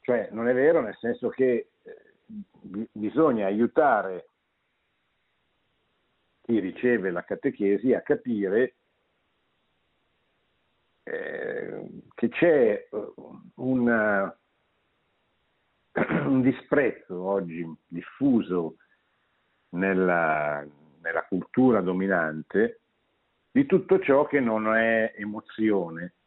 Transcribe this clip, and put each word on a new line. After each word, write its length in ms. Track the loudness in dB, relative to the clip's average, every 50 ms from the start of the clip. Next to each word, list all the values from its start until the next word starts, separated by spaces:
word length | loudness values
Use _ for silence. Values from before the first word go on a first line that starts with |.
Cioè, 280 | _ 0 0 0 0 -4 -6
non 160 | -4 -2 0
è 60 | 2
vero 260 | 4 4 4 4 4
nel 160 | 0 -2 -8 -8
senso 300 | -6 -6 -6 -4 -4 -6
che, 420 | -2 0 2 2 2 0 -2 _ _ _ _
eh, 300 | -20 -20 -20 _ _ _ _ _
bi-, 600 | _ -16 -16 -16 _ _ _ _ -12 -10 -10 -10 -10 _
bisogna 540 | -8 -8 -4 0 2 2 2 2 2 0
aiutare 800 | -2 0 0 0 2 2 2 4 4 4 2 0 -2 -8 -10 -12 _ _ _ _ _ _ _ _ _ _ _ _ _ _ _ _ _ _ _ _ _ _ _ _ _ _ _ _ _ _ _ _ _ _ _ _ _ _ _ _ _ _ _ _
chi 180 | -2 0 0
riceve 500 | 0 -2 -8 -4 0 0 0 0 0 -2
la 140 | -4 -6 -6
catechesi 720 | -8 -10 -4 -4 -6 -4 -2 0 0 0 2 2 2 0
a 80 | 0 2
capire, 720 | -2 -2 -2 -2 -6 -4 -2 -2 0 2 2 0 0 _ _ _ _ _ _ _ _ _ _ _ _ _ _ _ _ _ _ _ _ _ _ _ _ _ _ _ _ _ _ _ _ _ _ _ _ _ _ _ _ _ _ _ _ _ _ _
eh, 840 | -12 -10 -10 -10 -10 -10 -8 -8 -8 -8 -8 -8 -10 -10 -12 -14 -14 -16 -18 -20 -20 _
che 140 | -4 -4 -4
c'è, 580 | 0 2 4 6 6 6 6 4 2 0 -4 _
eh, 220 | -10 -10 -10 -10 -14 -18 -20 -20 -20 -20 -20 -20 _
un, 760 | -8 -4 -2 0 2 2 2 2 2 2 2 2 0 0 -2 -6 _ _ _ _ _ _ _ _ _ _ _ _ _ _ _ _ _ _ _ _ _ _ _ _ _ _ _ _ _ _ _ _
<clears throat> 0 |
un 480 | -4 -2 0 0 -2 0 2 2 4
disprezzo 840 | 4 2 2 0 -2 0 2 2 2 2 -2 -4 -12 _ -10 -8 -4
oggi 500 | -2 -2 -2 -2 -4 -8 -8 -10 -10 -12 -16 _
diffuso 880 | _ -14 -12 -12 -14 -8 -2 2 2 4 2 2 0 -2 -2 -2 -4 -8 _ _ _ _ _ _ _ _ _ _ _ _ _ _ _ _ _ _ _
nella, 960 | -6 -2 0 0 2 2 2 2 2 2 2 2 0 0 0 -2 -4 -6 -8 -12 -18 _ _ _ _ _
nella 220 | -10 -6 -4 -4 -4
cultura 560 | -4 -6 -6 -6 _ _ 2 4 4 4 4 2
dominante 1000 | 0 -2 -2 0 0 0 0 0 -2 -4 -8 -12 _ 0 0 0 0 -2 _ _ _ _ _ _ _ _ _ _ _ _ _ _ _
di 160 | _ 0 2
tutto 340 | 4 2 0 4 4 2 2
ciò 260 | 4 4 4 4 4
che 140 | 2 0 0
non 340 | 0 2 0 0 0 0 2
è 380 | 2 2 2 2 2 0 -2 -4
emozione. 1000 | -8 -10 -10 -10 -10 -12 _ -6 -2 0 2 2 0 -2 -4 -8 -12 -12 -14 _ _ _